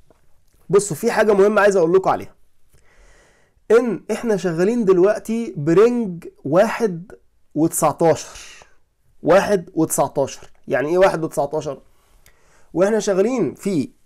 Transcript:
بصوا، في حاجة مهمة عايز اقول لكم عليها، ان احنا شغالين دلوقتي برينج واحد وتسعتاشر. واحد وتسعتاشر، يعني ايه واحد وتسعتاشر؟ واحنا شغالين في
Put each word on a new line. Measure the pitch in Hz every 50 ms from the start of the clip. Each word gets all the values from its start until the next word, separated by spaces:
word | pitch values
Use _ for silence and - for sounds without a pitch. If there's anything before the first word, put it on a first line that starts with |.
| - _ _ _ _ _ - - _ _ _ _ _ -
بصوا، | 170 202 202 - 160
في | - 226 233
حاجة | - 208 220 214
مهمة | 208 196 196 208 214 202
عايز | 196 208 190
اقول | 190 160 165
لكم | 180 190 190 160
عليها، | 123 95 98 - - _ - _ _ _ _ _ _ _ _ _ _ _ - - _ _ _ _ _ _ _ _ _ _ _ -
ان | 214 240 254 233 185 - - -
احنا | 220 - - 233 208
شغالين | 180 - 180 160 165 185 208 240 240 220
دلوقتي | 185 190 175 180 208 208 - - - 220 233 233 220 -
برينج | 151 143 160 165 190 220 240 247 240 226 190 170 165 - - - _ -
واحد | 131 151 180 220 220 - - 233 208 175 165 180 - - - _ _ _ _ _ _ -
وتسعتاشر. | 147 160 165 - - 170 151 - - 165 165 143 - - - - - - - - - - _ _ _ _ _ _ _ _ _ _ _
واحد | - 143 170 196 202 202 208 190 170 - -
وتسعتاشر، | 160 160 165 - - 143 131 - 143 135 127 - - - - - _ _ -
يعني | 135 123 135 151
ايه | 175 180
واحد | 196 185 175 165 160
وتسعتاشر؟ | 151 - 156 143 143 151 156 147 151 135 - _ _ _ _ _ _ _ _ _ _ _ _ _ _ _ _ - - -
واحنا | 160 190 202 220 214
شغالين | 202 214 190 180 196 240 262 240 170 123 -
في | - - 196 190 147 120 - - _ _